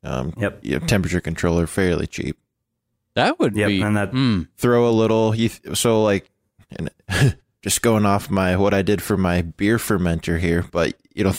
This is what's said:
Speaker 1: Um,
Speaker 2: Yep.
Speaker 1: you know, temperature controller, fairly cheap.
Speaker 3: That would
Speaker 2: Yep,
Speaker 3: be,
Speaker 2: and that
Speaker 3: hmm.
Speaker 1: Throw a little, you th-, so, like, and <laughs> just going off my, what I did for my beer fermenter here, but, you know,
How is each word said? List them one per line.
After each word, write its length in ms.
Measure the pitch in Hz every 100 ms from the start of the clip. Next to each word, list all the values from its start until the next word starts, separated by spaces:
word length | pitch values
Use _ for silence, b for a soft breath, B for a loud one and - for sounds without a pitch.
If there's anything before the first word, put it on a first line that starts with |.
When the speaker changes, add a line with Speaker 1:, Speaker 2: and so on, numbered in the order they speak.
Speaker 1:
Um, 300 | 69 65 65 80
Speaker 2:
Yep. 220 | 98 -
Speaker 1:
you 180 | 55 67
know, 60 | 165
temperature 340 | 110 85 87
controller, 440 | - 82 87 85 82
fairly 400 | - 92 82 -
cheap. 320 | - - - _ _ _ _ _ _ _ -
Speaker 3:
That 240 | 135 320
would 160 | - 101
Speaker 2:
Yep, 100 | 104
Speaker 3:
be, 140 | 98
Speaker 2:
and 160 | 104 104
that 120 | 101
Speaker 3:
hmm. 320 | 127 131 101 78 _
Speaker 1:
Throw 300 | 123 120 120
a 40 |
little, 420 | 113 110 110 110
you 160 | 110 113
th-, 260 | - - -
so, 260 | 120 110
like, 260 | 107 98 - _ _ _ _ -
and 140 | 80 _ _
<laughs> 280 | 92 131 - _ _
just 180 | - -
going 240 | 117 110 104
off 240 | 101 -
my, 260 | 95 92 92
what 180 | 98 101
I 80 |
did 180 | 92 104
for 160 | - 101
my 240 | 92 87
beer 360 | 85 - 101 113
fermenter 600 | - 101 90 82 - 85
here, 240 | 85 85 85
but, 220 | 87 80 - _ -
you 80 |
know, 100 | 95